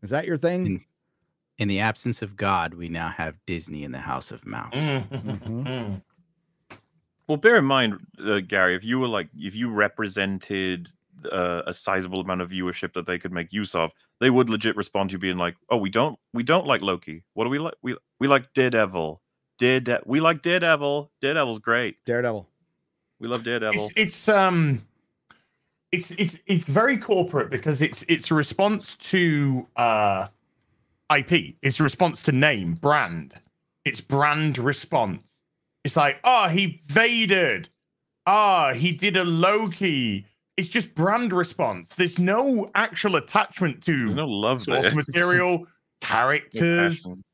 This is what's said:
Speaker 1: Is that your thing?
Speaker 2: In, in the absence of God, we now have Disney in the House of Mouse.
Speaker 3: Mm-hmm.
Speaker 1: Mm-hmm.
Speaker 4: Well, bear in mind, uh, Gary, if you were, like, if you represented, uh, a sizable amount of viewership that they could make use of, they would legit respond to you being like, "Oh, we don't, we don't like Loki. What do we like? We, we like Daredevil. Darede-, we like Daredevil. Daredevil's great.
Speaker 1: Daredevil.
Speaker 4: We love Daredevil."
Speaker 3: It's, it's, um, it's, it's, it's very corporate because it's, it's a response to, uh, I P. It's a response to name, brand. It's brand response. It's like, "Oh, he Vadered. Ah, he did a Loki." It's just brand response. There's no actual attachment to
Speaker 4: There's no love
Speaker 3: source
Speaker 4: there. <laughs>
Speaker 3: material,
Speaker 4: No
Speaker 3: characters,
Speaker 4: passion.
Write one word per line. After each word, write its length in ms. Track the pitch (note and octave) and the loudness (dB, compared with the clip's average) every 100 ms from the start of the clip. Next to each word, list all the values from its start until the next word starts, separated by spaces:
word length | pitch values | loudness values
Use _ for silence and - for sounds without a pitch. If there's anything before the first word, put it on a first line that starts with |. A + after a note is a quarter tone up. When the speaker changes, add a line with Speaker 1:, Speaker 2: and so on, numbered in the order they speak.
Speaker 1:
Is 80 | G2+ | -4
that 140 | C3+ D#3+ | -4 -4
your 120 | D#3+ | -2
thing? 280 | E3+ F3+ F3+ | 0 0 -2
Speaker 2:
In, 160 | F#2 _ _ _ _ _ _ _ _ | -4 _ _ _ _ _ _ _ _
in 60 | G#2 | -4
the 120 | G2 | 0
absence 440 | A2 A2 B2 A2+ | 0 -2 -6 -6
of 120 | G#2 G2+ | -8 -6
God, 380 | G2+ F#2+ E2 | -2 0 -2
we 160 | F2 F2 | -6 -10
now 200 | E2+ E2 | -6 -8
have 260 | - D#2+ D2+ - | -6 -8 -10 -8
Disney 380 | F2 D#2 D2+ | -8 -8 -14
in 80 | C#2+ | -12
the 80 | C2 | -12
House 320 | C2 C2 - | -8 -8 -10
of 120 | - - | -16 -12
Mouse. 260 | G#1+ - | -12 -8
Speaker 3:
Mm-hmm. 560 | C3 D3+ C#3 - C3+ G#2+ | -4 -2 -2 -4 -10 -8
Speaker 1:
Mm-hmm. 680 | G#2 G#2+ A2+ C3 B2+ A2 F#2+ - _ _ _ _ _ _ - _ _ _ _ _ | -8 -8 -8 -6 -8 -8 -10 -12 _ _ _ _ _ _ -20 _ _ _ _ _
Speaker 4:
Well, 100 | D3+ | 2
bear 200 | A3 A#3 | 6 6
in 80 | C3+ | 4
mind, 340 | C3+ A#2 G2 - _ G2+ | 2 2 -2 -12 _ -2
uh, 140 | G2+ | -2
Gary, 360 | F#2 G2+ F#2 F2+ | 0 2 2 2
if 80 | |
you 160 | G#2+ B2+ | -2 -2
were, 80 | B2+ | -2
like, 220 | G#2+ D#2+ - | -4 -6 -10
if 160 | G#2 | -12
you 160 | G2+ A#2+ | -6 -4
represented, 1200 | G#2+ G#2 - G#2+ F#2+ G2 F#2+ - G2 F#2+ F2+ F2 _ _ _ - | 2 0 0 -6 -2 -2 -4 -6 -4 -4 -4 -8 _ _ _ -8
uh, 300 | F#2+ F2+ F2 - | -4 -2 -4 -6
a 60 | |
sizable 460 | F2+ - F#2+ F#2 F#2+ | -8 -4 -4 -2 -6
amount 220 | F#2 F#2 | -4 -6
of 80 | F2 | -6
viewership 440 | F#2+ F2+ F2 F2+ | -6 -6 -6 -8
that 120 | - F2 | -8 -6
they 140 | F2+ | -6
could 120 | F#2+ | -6
make 220 | F2+ E2 | -8 -8
use 220 | G2+ G2+ F2+ | -8 -6 -4
of, 160 | E2 _ _ _ | -4 _ _ _
they 120 | B2+ | 2
would 180 | B2 A#2+ | 4 2
legit 260 | G#2+ A2 G#2+ | 0 -2 -2
respond 360 | G2 G2+ G2 | -4 -2 -4
to 20 | |
you 60 | F#2 | -4
being 180 | F#2+ F2+ | -4 -2
like, 180 | F2 E2+ _ | -4 -6 _
"Oh, 80 | A#2+ | -2
we 140 | G2 | 0
don't, 260 | G#2+ C#3+ B2+ _ | 0 -2 -4 _
we 80 | A#2+ | -8
don't 240 | A#2+ E3+ C#3+ | 0 0 2
like 160 | A#2+ | 0
Loki. 400 | G2 F2+ - D#2+ _ - | 0 -4 -6 -18 _ -4
What 80 | |
do 80 | A2+ | -4
we 80 | C#3 | -2
like? 160 | D#3+ - | -6 -8
We, 120 | B2+ A#2+ _ _ | -10 -10 _ _
we 80 | C3+ | 2
like 240 | C#3 B2 - | 2 2 0
Daredevil. 680 | B2+ A#2+ G#2 F#2 D#2+ D#2+ _ _ _ _ | 2 4 0 0 -6 -6 _ _ _ _
Darede-, 420 | B2 B2+ B2 A#2+ - | 2 2 0 -4 0
we 120 | C3+ | 2
like 220 | D#3+ D#3+ | 2 2
Daredevil. 680 | E3+ F3+ E3+ D#3 C#3+ C#3+ D3 _ | 0 0 2 2 2 -2 -6 _
Daredevil's 380 | C#3 D#3 C3+ A2 | -2 0 0 -2
great. 440 | A2 A#2 A#2 - - | 0 0 0 -6 -4
Speaker 1:
Daredevil. 440 | A#2+ B2 G#2+ G2+ _ _ _ _ _ _ _ | -2 -2 -4 -10 _ _ _ _ _ _ _
Speaker 4:
We 80 | A#2 | -6
love 160 | A#2+ | -6
Daredevil." 400 | A#2 A#2+ A2 G#2 | -2 -2 0 -2
Speaker 3:
It's, 100 | G#2 G#2 | -2 -2
it's, 320 | G#3 - - | -2 -2 2
um, 520 | G#3 F#3+ F3 D#3 B2+ - _ _ _ _ _ _ _ _ _ _ | 4 4 4 2 0 -4 _ _ _ _ _ _ _ _ _ _
it's, 180 | F3+ F3 F3 | -6 -6 -4
it's, 220 | F#3 - _ | -4 -4 _
it's 180 | F#3 E3 | 0 2
very 320 | C#3 A#3+ B3+ | 2 4 2
corporate 540 | - G3 F3+ D3 A2+ | 0 0 2 -2 -2
because 320 | C3+ D#3 C#3+ | -4 -2 0
it's, 200 | D3 - - | 0 -2 -2
it's 220 | C4+ - | -2 2
a 20 | |
response 640 | D#3+ D3 - G3 G#3+ - - | 2 2 0 0 0 -6 -16
to, 720 | - F#3+ F3 D3+ C#3+ C3 B2 - | -2 2 2 2 2 0 -4 0
uh, 500 | A#2+ A2 G#2 F#2+ G2 _ _ _ _ _ _ _ _ | 2 4 2 0 -4 _ _ _ _ _ _ _ _
I 100 | D3 | 2
P. 360 | C3 F3 C#3+ - | 4 0 0 -4
It's 160 | C3+ B2+ | -2 2
a 20 | |
response 380 | D3+ - F3 E3+ | 0 4 0 2
to 80 | - | 0
name, 440 | C3 D3+ B2 F2 E2 | 4 4 2 -2 0
brand. 580 | C#3+ D3 A2 E2+ C#2+ - _ _ _ _ | 2 2 2 -4 -10 -18 _ _ _ _
It's 160 | - B2 | -8 -8
brand 580 | - C#3 D3 D3 D#3 B2+ | -4 0 2 2 0 0
response. 800 | B2 C#3+ - D#3 A2 D#2+ _ _ _ _ _ _ | -2 -2 -2 -2 0 -4 _ _ _ _ _ _
It's 140 | - E3 | -4 2
like, 240 | C#3+ C#3 | 2 2
"Oh, 240 | A#3+ B3 F#3+ | 2 4 4
he 320 | E3 F#3+ C#3 - | 2 0 -4 -2
Vadered. 800 | D3 A#3 A#3+ A3 F#3+ E3 G2+ D#2+ _ _ _ _ _ - | 2 2 2 2 2 2 0 -6 _ _ _ _ _ 2
Ah, 460 | G3+ G#3 F#3 D3 | 4 4 4 2
he 180 | A#2+ E3 | 2 0
did 240 | E3 G3 F#3 | 0 0 2
a 80 | F3 | 2
Loki." 1000 | E3 F3+ G#3 A3 E3 F#3+ C#3+ A#2+ G2 G2 _ _ - | 2 4 4 0 -2 -2 0 0 -2 -6 _ _ -10
It's 120 | F3 | -4
just 240 | A#3+ G3 - | -2 -4 0
brand 380 | F3 A3 A#3+ | 0 2 0
response. 600 | F#3 E3+ - C#3 F#2+ E2+ - | 0 -2 -2 -2 -2 -10 -2
There's 220 | F3+ E3+ | -2 2
no 500 | F3+ G#3 C#4 B3 G3 F#3+ | 2 2 2 0 0 -2
actual 400 | A3 - G#3 E3+ | -2 -2 0 0
attachment 680 | - G#3+ G#3 - F3 B2 - | 0 0 0 0 -2 -2 -2
to 200 | D3+ A2+ | 0 0
Speaker 4:
There's 100 | G2+ | 0
no 120 | D3+ | -2
love 340 | G2+ G#2 C3 | 0 2 0
Speaker 3:
source 220 | A2+ C3 | 0 2
Speaker 4:
there. 120 | D#3 D3+ | 2 2
<laughs> 0 | |
Speaker 3:
material, 640 | D3+ C#3+ F3 F3+ F3+ F3 | 0 0 2 4 4 0
Speaker 4:
No 80 | F3 _ _ _ | -2 _ _ _
Speaker 3:
characters, 1000 | - A2 B2+ D3 - - E3+ E3+ E3+ E3 | -2 0 2 0 -2 0 2 2 2 -2
Speaker 4:
passion. 200 | F3+ F#3 - | -10 -16 -18